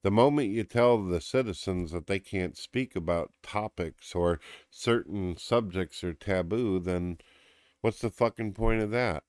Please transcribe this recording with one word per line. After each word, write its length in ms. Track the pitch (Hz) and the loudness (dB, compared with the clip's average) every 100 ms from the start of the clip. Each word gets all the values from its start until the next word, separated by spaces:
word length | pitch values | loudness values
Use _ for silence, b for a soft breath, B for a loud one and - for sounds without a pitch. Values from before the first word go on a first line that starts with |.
The 80 | 98 | 4
moment 380 | 107 135 147 113 | 6 6 4 0
you 140 | 110 | -2
tell 380 | 104 120 123 117 | -2 4 6 4
the 200 | 95 87 | 2 -4
citizens 680 | - 131 120 87 - 90 85 | 0 0 0 -4 -4 -4 -4
that 160 | 85 78 | -6 -4
they 120 | 98 | -6
can't 380 | - 95 90 - | -4 -4 -4 -8
speak 380 | - 123 131 | -8 -6 -4
about 360 | - 82 85 - _ | -6 -2 -2 -4 _
topics 720 | - 104 107 - 82 - - | -6 -6 -4 -6 -8 -8 -8
or 260 | 90 87 85 B B B | 0 0 0 B B B
certain 680 | - 120 117 76 101 92 82 | -4 0 0 0 -4 -4 -6
subjects 680 | - 117 107 92 87 - | 0 0 0 -4 -6 -6
are 100 | 92 | -8
taboo, 680 | 80 104 92 85 110 117 92 | -6 -2 0 0 -2 0 0
then 380 | 90 90 90 85 b b b b b b | 0 -2 -2 -8 b b b b b b
what's 180 | 113 - | -4 -2
the 120 | 117 | -6
fucking 420 | - 117 - 110 | 0 0 0 -6
point 280 | 98 113 110 | 2 2 4
of 100 | 104 | 2
that? 320 | 117 120 76 | 0 0 -2